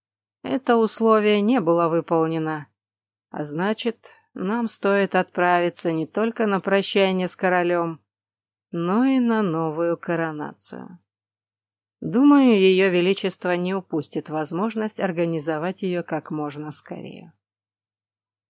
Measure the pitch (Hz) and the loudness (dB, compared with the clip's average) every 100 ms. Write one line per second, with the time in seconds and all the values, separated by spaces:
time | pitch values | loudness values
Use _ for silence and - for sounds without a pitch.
0 | _ _ _ _ 262 262 - 233 220 - | _ _ _ _ -6 -4 2 2 2 2
1 | 226 220 208 208 208 254 165 170 165 165 | 4 4 4 2 2 2 2 2 2 0
2 | 156 170 160 160 156 156 147 _ _ _ | 0 0 0 0 -4 -6 -10 _ _ _
3 | _ _ _ 175 147 147 190 220 233 - | _ _ _ -10 -8 -4 -4 -2 -4 -6
4 | - - _ - 190 233 226 - 196 202 | -16 -20 _ -8 -4 -4 -4 -2 0 2
5 | 190 185 180 - 180 175 175 - 175 160 | 2 0 -2 -2 2 2 2 -2 -2 -2
6 | 156 - 226 226 214 190 - 196 190 196 | -2 -2 -4 -2 -2 0 0 0 2 2
7 | 190 185 180 - 190 180 175 175 170 156 | 2 2 -2 -2 0 2 2 0 -2 -6
8 | _ _ _ _ _ _ _ 170 170 208 | _ _ _ _ _ _ _ -4 0 2
9 | 262 269 233 220 202 160 160 151 170 165 | 2 2 2 2 0 0 -2 -2 -2 -2
10 | - 165 165 151 143 - - - - 180 | -2 -2 -2 -6 -10 -10 -12 -12 -16 -20
11 | _ _ _ _ _ _ _ _ _ _ | _ _ _ _ _ _ _ _ _ _
12 | 156 202 285 285 254 208 190 185 190 175 | -4 4 6 8 6 6 6 6 4 4
13 | 180 190 190 - 180 175 180 190 - 160 | 2 0 -2 -4 -2 -2 -2 -4 -4 -6
14 | - 160 - 151 151 165 220 220 214 - | -4 -8 -6 -6 -4 -4 -4 -4 -6 -4
15 | 196 165 170 165 147 156 175 185 190 175 | -4 -2 -2 -2 -4 -4 -4 -4 -4 -4
16 | 165 156 - 156 147 147 151 151 - - | -4 -8 -6 -8 -8 -10 -10 -10 -10 -14
17 | - - 165 _ _ _ _ _ _ _ | -14 -18 -20 _ _ _ _ _ _ _
18 | _ _ _ _ _ | _ _ _ _ _